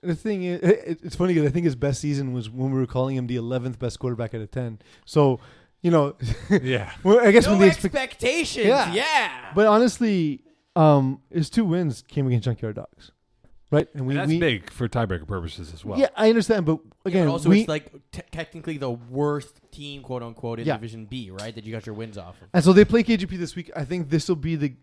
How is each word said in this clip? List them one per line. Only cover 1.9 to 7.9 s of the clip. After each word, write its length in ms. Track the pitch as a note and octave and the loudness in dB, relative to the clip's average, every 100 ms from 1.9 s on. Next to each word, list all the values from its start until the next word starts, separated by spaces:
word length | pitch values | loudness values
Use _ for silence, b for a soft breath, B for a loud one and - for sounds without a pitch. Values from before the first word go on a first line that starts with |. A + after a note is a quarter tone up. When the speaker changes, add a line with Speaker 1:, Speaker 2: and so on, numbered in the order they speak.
| C3 | -2
Speaker 1:
season 320 | D3 C#3+ C3+ | -4 -4 -4
was 160 | B2 G#2+ | -6 -8
when 220 | A#2+ C3+ | -6 -2
we 80 | C3 | 0
were 60 | B2+ | -2
calling 280 | B2+ C3 C3+ | -2 -2 -2
him 120 | B2 | -4
the 100 | B2 | -4
eleventh 420 | A#2 B2+ B2 A#2 | -4 -6 -6 -6
best 200 | B2 - | -8 -6
quarterback 340 | B2+ A#2 A#2 | -6 -4 -6
out 80 | A#2 | -8
of 100 | G#2+ | -10
ten. 280 | - A#2+ A2 b b b | -8 -8 -10 b b b
So, 340 | - C#3+ B2 b b b _ | 2 4 2 b b b _
you 60 | F3 | 2
know, 240 | E3 C#3+ - A#2 | 2 2 -2 -6
<laughs> 160 | - - F#3+ | -6 0 0
Speaker 2:
Yeah. 300 | B2+ B2+ G2+ - | 2 -4 -4 -4
Speaker 1:
well, 220 | F#3 A3 A#3 | 4 6 8
I 60 | |
guess 140 | G#3+ F#3+ | 4 4
Speaker 3:
No 60 | |
Speaker 1:
when 100 | G3+ | 6
the 60 | G3 | 6
expect- 280 | E3 F#3+ | 4 -4